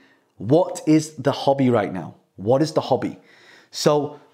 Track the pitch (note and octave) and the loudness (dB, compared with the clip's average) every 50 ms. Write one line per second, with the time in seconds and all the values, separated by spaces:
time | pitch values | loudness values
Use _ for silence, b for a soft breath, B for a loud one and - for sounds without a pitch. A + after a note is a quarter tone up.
0 | b b b b b b b - G2 G#2+ C#3+ E3 F#3 - - - - D#3 D#3 D#3 | b b b b b b b -12 -2 2 2 2 2 0 -4 -8 0 2 2 2
1 | D3+ - - - B2 C#3+ B2 - - C#3+ C#3 C#3 C3+ B2 A#2+ A2 G2+ - - F#2 | 2 -2 -12 -4 -4 -2 -2 0 0 0 2 2 2 2 2 2 0 -2 -6 -10
2 | D2+ - - _ _ _ _ - F#2 G#2+ B2+ C3+ D#3 D3+ - D#3 - - C3+ - | -10 -12 -16 _ _ _ _ -8 -2 0 2 2 2 0 -2 -4 0 0 -2 -2
3 | A2 F2 - - b b b b b b b b b b - - - D#3+ D3 D3 | -2 -6 -8 -10 b b b b b b b b b b -10 -2 0 2 2 2
4 | C#3 D3 - - - _ | 0 -4 -10 -14 -20 _